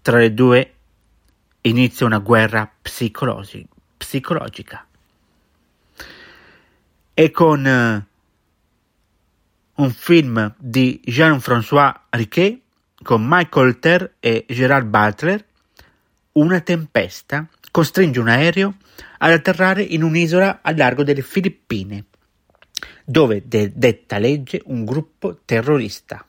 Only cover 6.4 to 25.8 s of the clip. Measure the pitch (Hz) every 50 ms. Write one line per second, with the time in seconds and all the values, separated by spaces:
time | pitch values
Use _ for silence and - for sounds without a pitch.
6.4 | _ _ _ _ _ _ _ _ _ _ _ _ _ _ _ - 160 151 - -
7.4 | 165 160 151 139 135 135 131 123 120 117 110 104 101 _ _ _ _ _ _ _
8.4 | _ _ _ _ _ _ _ _ _ _ _ _ _ _ _ _ _ _ _ _
9.4 | _ _ _ _ _ _ _ - 143 131 117 - - - 175 170 151 127 113 113
10.4 | 107 107 - _ 135 123 113 131 131 127 - - _ - 117 135 160 160 151 131
11.4 | - - 123 120 117 - 147 143 143 135 - - _ _ - 117 110 - - 165
12.4 | 180 202 240 - _ _ _ _ _ _ _ _ - - 123 110 110 127 170 180
13.4 | 175 - - 139 127 127 120 _ - 165 175 180 185 - _ _ - 117 113 113
14.4 | - - 120 120 131 123 143 135 123 107 101 107 104 107 104 - 143 170 196 208
15.4 | - _ _ _ _ _ _ - _ _ _ _ _ _ _ _ _ _ _ 151
16.4 | 151 170 185 175 160 - 175 170 156 - _ 113 92 92 - - _ - 139 147
17.4 | 160 - _ _ _ - - 170 165 - - 190 190 160 123 123 113 113 117 127
18.4 | 156 170 165 190 196 202 196 _ _ _ _ - - - - - - 160 165 160
19.4 | - 190 180 - 185 185 190 196 202 - - 156 160 165 156 170 170 156 165 180
20.4 | 190 196 - - _ 143 160 151 139 123 123 135 147 139 143 139 131 - - 196
21.4 | 175 196 - _ _ _ 120 101 95 101 104 101 104 _ _ _ _ _ _ _
22.4 | _ _ _ _ - _ _ - - - - _ _ - 123 160 151 120 107 101
23.4 | - - - 110 104 98 - - 120 120 104 - _ _ 110 104 104 123 147 147
24.4 | 135 - - 180 - - 131 120 110 113 131 156 156 _ _ _ - 196 175 _
25.4 | _ - - 113 113 139 151 139